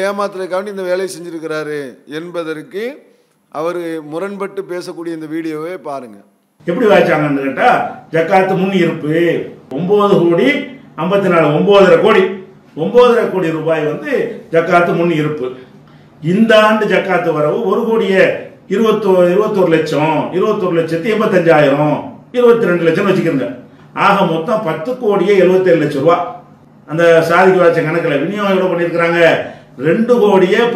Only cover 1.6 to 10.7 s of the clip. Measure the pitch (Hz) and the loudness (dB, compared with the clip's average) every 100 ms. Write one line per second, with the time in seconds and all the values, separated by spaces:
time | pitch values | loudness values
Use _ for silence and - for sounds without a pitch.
1.6 | 151 147 135 110 _ 147 175 175 160 156 | -6 -8 -10 -14 _ -12 -10 -10 -8 -10
2.6 | 147 185 233 294 _ _ _ _ _ - | -10 -10 -10 -12 _ _ _ _ _ -8
3.6 | 165 175 170 160 147 160 196 202 196 196 | -6 -6 -8 -10 -10 -10 -10 -8 -10 -10
4.6 | 160 180 175 165 170 165 156 160 160 156 | -10 -10 -12 -12 -12 -12 -10 -10 -8 -10
5.6 | 160 185 151 139 123 101 _ _ _ _ | -10 -12 -12 -12 -12 -20 _ _ _ _
6.6 | - 180 220 196 175 156 147 139 135 156 | -6 0 2 4 2 0 0 -2 -4 0
7.6 | 247 - - - - 160 165 190 185 180 | 0 2 -2 -10 -6 -2 2 2 2 0
8.6 | 190 190 165 147 147 160 170 143 - - | 0 0 0 -2 -2 0 0 -2 -6 -14
9.6 | - 135 180 208 202 170 170 170 254 294 | -12 -8 0 2 4 4 2 2 2 0
10.6 | - | -6